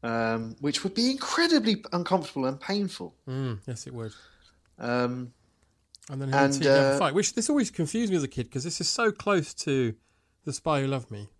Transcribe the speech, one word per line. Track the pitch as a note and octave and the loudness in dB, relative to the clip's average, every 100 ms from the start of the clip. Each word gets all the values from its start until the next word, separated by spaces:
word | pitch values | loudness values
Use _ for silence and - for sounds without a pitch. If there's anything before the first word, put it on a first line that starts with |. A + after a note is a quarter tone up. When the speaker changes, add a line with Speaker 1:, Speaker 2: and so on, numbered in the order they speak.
Speaker 1:
Um, | A#2 A#2 A2+ A2+ A2+ A2+ | -2 0 0 -2 -4 -6
which | C#3+ C#3 | -4 -2
would | G3 | -4
be | G3 A#3+ | 0 0
incredibly | C4+ - - E4+ D#4+ G#3+ G#3 - | 0 -2 2 4 4 4 0 0
uncomfortable | F3+ E3+ F#3 F3+ - C3 | -4 2 0 0 -2 -2
and | C#3 | -2
painful. | - G3+ G3+ - F3 _ - | -4 -2 -2 -6 -12 _ -8
Speaker 2:
Mm, | C3 C3 G#2+ - | -4 -4 -6 -8
yes, | A#2+ - | -12 -10
it | |
would. | B2 A2+ - - _ _ _ _ _ | -10 -10 -12 -20 _ _ _ _ _
Speaker 1:
Um, | A#2+ B2 B2 B2 B2 _ _ _ _ _ _ _ - | -2 0 0 -2 -10 _ _ _ _ _ _ _ -12
Speaker 2:
And | C3+ | -6
then | C3+ | 0
he | |
and | C3+ C#3 | 4 4
Speaker 1:
and, | C#3 | 4
Speaker 2:
Teehee | C#3 | 6
have | C3+ | 6
a | C3+ | 6
Speaker 1:
uh, | C#3 | 4
Speaker 2:
fight, | E3 | 2
which | D#3 G#3 | 2 0
this | - A3 | -2 0
always | D4 A3+ | 2 0
confused | - D#3 A3 A#3 | -2 -2 0 0
me | F3+ | 0
as | |
a | C3+ | -2
kid, | - A#2+ | -4 -6
'cause | C3+ | -6
this | D3 - | -6 -4
is | E3 | -2
so | - A3+ | 2 0
close | G#3 - G3 C#3+ | 0 0 2 0
to | - - C#3 A#2+ A2 _ _ _ _ | -6 0 2 2 -2 _ _ _ _
The | - | -10
Spy | C#3 - D3 | -6 0 0
Who | C3+ | 2
Loved | C3+ A#2 | -2 -6
Me. | G#2+ G#2 _ | -12 -12 _